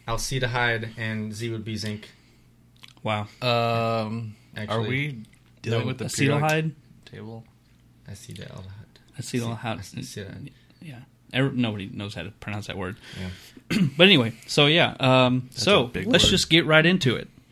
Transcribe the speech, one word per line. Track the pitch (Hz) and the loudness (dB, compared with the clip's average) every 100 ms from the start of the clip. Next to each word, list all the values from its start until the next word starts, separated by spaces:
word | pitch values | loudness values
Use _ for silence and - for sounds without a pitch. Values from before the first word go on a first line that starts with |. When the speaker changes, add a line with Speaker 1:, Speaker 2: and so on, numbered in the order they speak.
| - | -6
Speaker 1:
alcetaldehyde, | 113 - 131 123 123 120 113 110 113 | -4 -2 -2 -2 0 0 0 -4 -8
and | 110 110 107 | -6 -4 -6
Z | 104 117 | -8 -8
would | 110 | -6
be | 104 107 | -6 -6
zinc. | 107 104 - - _ _ _ _ _ _ - _ | -6 -8 -12 -20 _ _ _ _ _ _ -20 _
Speaker 2:
Wow. | 107 107 101 - | -4 -4 -6 -6
Speaker 3:
Um, | 123 120 117 113 113 113 107 113 110 104 _ | 0 2 2 0 0 -2 -4 -6 -10 -14 _
Speaker 1:
Actually, | - 107 | -12 -6
Speaker 3:
are | 110 | -4
we | 110 131 147 123 107 _ _ _ | -2 -4 -4 -8 -16 _ _ _
dealing | 113 113 | -4 -2
Speaker 1:
no. | 123 | -2
Speaker 3:
with | 131 | -4
the | - | -6
periodic | - 143 143 | 0 2 2
Speaker 2:
Acetaldehyde? | 156 156 160 - _ - - | 2 0 -2 -6 _ -20 -20
Speaker 3:
table? | - 107 113 - _ _ _ _ _ - | -16 -14 -16 -18 _ _ _ _ _ -18
Speaker 1:
Acetaldehyde. | 98 - - - - 95 101 - _ _ - | -18 -16 -16 -14 -14 -16 -16 -20 _ _ -14
Speaker 2:
Acetaldehyde. | 117 127 117 113 117 107 | -6 -4 -4 -6 -6 -8
Speaker 1:
Ace-, | 95 | -10
acetaldehyde. | - - 104 98 98 139 - _ _ | -12 -12 -12 -12 -12 -16 -18 _ _
Speaker 2:
Yeah. | 170 120 - _ _ | -16 -16 -20 _ _
Every-, | 123 135 123 | 0 0 2
nobody | 117 104 95 | 0 -2 -6
knows | - 101 | -8 -10
how | 95 | -8
to | 85 | -12
pronounce | - - 104 101 | -10 -10 -8 -8
that | 92 | -6
word. | 90 117 - 92 | -6 -8 -14 -12
Speaker 1:
Yeah. | 92 90 - - - 202 156 | -10 -12 -18 -20 -4 0 2
Speaker 2:
<clears throat> | 139 | 6
But | 185 | 8
anyway, | 165 113 - - | 8 4 -2 -2
so | - 147 | 2 4
yeah, | 165 123 - | 6 4 2
um, | 131 131 127 127 - | 4 6 6 2 -2
Speaker 3:
That's | - | -2
a | |
Speaker 2:
so | - 196 117 | 2 4 2
Speaker 3:
big | 92 95 | -2 2
Speaker 2:
let's | 170 | 4
Speaker 3:
word. | - | 6
Speaker 2:
just | 190 - | 4 4
get | 160 156 | 4 6
right | 156 | 6
into | 160 185 131 - | 6 4 2 0
it. | - - _ | -4 -16 _